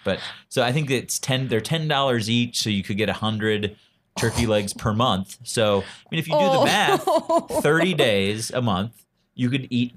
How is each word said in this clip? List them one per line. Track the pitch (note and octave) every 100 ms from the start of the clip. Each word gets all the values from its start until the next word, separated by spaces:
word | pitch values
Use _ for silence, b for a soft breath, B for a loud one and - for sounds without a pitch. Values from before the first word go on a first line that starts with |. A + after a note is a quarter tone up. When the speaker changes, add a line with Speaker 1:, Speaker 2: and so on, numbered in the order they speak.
Speaker 1:
But | G2+ F#2 B B B
so | C3
I | A#2+
think | C#3+ C#3
that | B2
it's | G2 -
ten, | - C3 C3
they're | A2
ten | - D#3+ D#3
dollars | C#3 C#3 A#2+ G#2+
each, | A#2+ A#2+ -
so | A2+
you | G2+
could | F#2 G2+
get | G#2
a |
hundred | - A2 A2 G#2+ G#2+ G2+ - b b b -
turkey | A#2 - A2+
legs | G#2 G2
per | - A#2
month. | G#2+ B2 F#2+ F#2+ -
So, | - A#2+ G#2+ G2+
I | F#2+ B B
mean, | D#3+
if | -
you |
do | D4
the | C#4 C4
Speaker 2:
Oh. |
Speaker 1:
math, | C#4+ G3+ - G4
Speaker 2:
<laughs> | - D#4+ - E4 - D4+
Speaker 1:
thirty | D3 D#3+ F3+
days | D#3+ B2+ G2+ G2 G#2+ A2+
a | B2+
month, | A#2+ F2+ A2+ - _ _ _
you | - B2
could | C3+ B2+
eat | B2 B2